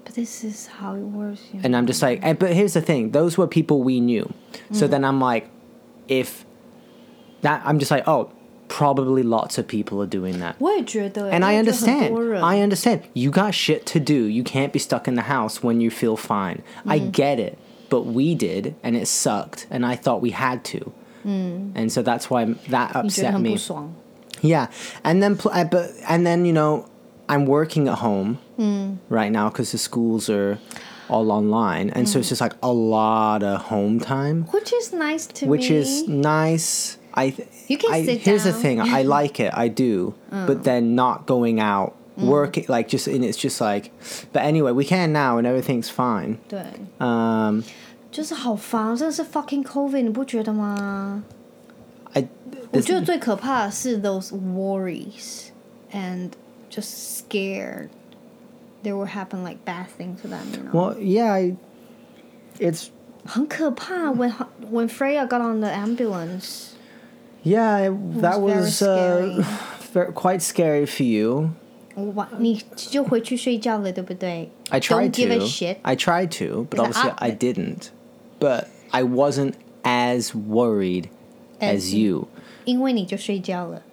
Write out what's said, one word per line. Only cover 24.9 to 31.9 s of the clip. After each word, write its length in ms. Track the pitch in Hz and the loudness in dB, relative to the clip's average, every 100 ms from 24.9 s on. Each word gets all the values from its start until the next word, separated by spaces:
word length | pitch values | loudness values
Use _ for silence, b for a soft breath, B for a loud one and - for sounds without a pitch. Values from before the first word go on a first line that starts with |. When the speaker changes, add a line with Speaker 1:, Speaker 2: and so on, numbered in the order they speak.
| B | B
Speaker 2:
And 180 | 151 180 | 2 4
then, 160 | 202 202 | 4 2
pl-, 140 | - | 2
uh, 100 | 180 165 | 2 2
but, 220 | 180 170 - - | 2 0 -8 0
and 180 | 170 175 | 2 4
then, 180 | 170 175 | 4 4
you 80 | |
know, 320 | 160 151 151 - - - - - | 4 4 2 -4 -20 -20 -18 0
I'm 180 | 143 139 | 2 4
working 420 | 147 160 160 139 | 4 4 2 2
at 120 | - | 2
home 380 | 113 98 95 127 - - | 0 0 0 -4 -8 -2
Speaker 1:
Mm. 380 | 214 202 196 190 - | -2 0 -4 -8 -2
Speaker 2:
right 220 | 113 104 | 0 2
now 180 | 110 107 | 2 0
'cause 220 | 107 120 | -2 -4
the 60 | 113 | -4
schools 520 | - 120 117 113 101 | -4 -2 0 0 0
are 280 | 104 101 104 - B B B - | 0 0 -2 -8 B B B -2
all 220 | 113 110 | 0 2
online. 580 | 104 104 110 107 82 101 | 2 2 2 2 2 0